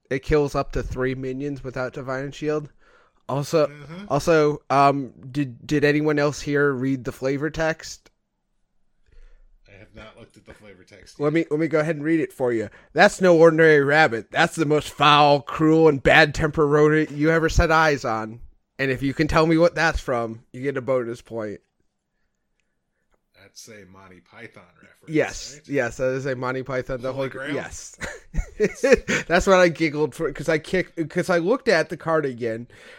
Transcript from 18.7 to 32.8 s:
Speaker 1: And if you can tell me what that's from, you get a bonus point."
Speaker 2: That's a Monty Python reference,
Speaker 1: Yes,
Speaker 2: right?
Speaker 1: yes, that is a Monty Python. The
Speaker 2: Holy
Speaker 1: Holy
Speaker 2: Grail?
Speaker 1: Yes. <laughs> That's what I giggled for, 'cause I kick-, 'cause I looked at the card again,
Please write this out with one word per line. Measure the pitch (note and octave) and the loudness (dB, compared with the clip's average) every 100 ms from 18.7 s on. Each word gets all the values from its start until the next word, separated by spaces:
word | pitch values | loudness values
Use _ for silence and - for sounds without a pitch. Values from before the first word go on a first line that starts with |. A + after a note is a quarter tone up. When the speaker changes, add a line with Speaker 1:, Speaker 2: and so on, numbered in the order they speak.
| - | -6
Speaker 1:
And | C3+ | -4
if | B2 | -2
you | C3+ | -4
can | B2+ D3+ | -2 0
tell | D#3+ E3 | 2 2
me | D#3+ | 4
what | E3+ | 2
that's | D#3 D#3+ - | 2 -2 -2
from, | - A#2+ A#2 A#2 _ | -2 -4 -4 -10 _
you | B2+ | -10
get | C#3 C3 | -6 -4
a | |
bonus | B2 C3 A#2 A#2+ | -2 -2 -4 -10
point." | - A2+ G#2+ - _ _ _ _ _ _ _ _ _ _ _ _ _ _ _ _ _ G2+ | -12 -10 -10 -12 _ _ _ _ _ _ _ _ _ _ _ _ _ _ _ _ _ _
Speaker 2:
That's | G2+ - A#2+ | -20 -20 -20
a | G#2 F#2 | -20 -20
Monty | F#2+ F#2+ F2+ | -20 -20 -20
Python | _ G#2+ A2+ G#2+ F2 _ | _ -20 -20 -20 -20 _
reference, | _ _ - | _ _ -6
Speaker 1:
Yes, | D3+ G#2 - - | -4 -4 -8 -16
Speaker 2:
right? | D3 - | -18 -8
Speaker 1:
yes, | C#3 A#2 A2+ | -4 -4 -4
that | C3 | -4
is | C3 C#3 | -4 -6
a | B2 | -6
Monty | B2+ C3 | -6 -8
Python. | B2+ B2+ B2 B2+ | -8 -8 -8 -8
The | B2+ | -8
Speaker 2:
Holy | C3+ C3+ | -6 -8
Speaker 1:
Holy | - D3 | -8 -8
Speaker 2:
Grail? | |
Speaker 1:
Yes. | C3+ E2 - - - - - - - - - | -8 -10 -14 -18 -14 -14 -14 -8 -6 -6 -2
<laughs> | G#3+ - C#4 B3+ - G#3 - | -2 0 0 0 -2 -6 -2
That's | F3 G3 | 0 2
what | F#3 | 4
I | F3 | 2
giggled | D3 D#3+ D3 D3+ | 0 -4 -4 -6
for, | - D#3 | -6 -8
'cause | D3 D#3 | -6 -4
I | D#3+ | -4
kick-, | - F#3 - - D3+ | -2 -6 -4 -8 -8
'cause | F3+ E3+ | -6 -2
I | F3 | -2
looked | F3 C4+ A#3 | 0 -2 0
at | E3 D#3 | 0 -2
the | D#3+ | -6
card | E3 D#3+ C#3 | -4 -2 -2
again, | A#2 A#2 A2+ A#2+ - | -6 -6 -6 -12 -20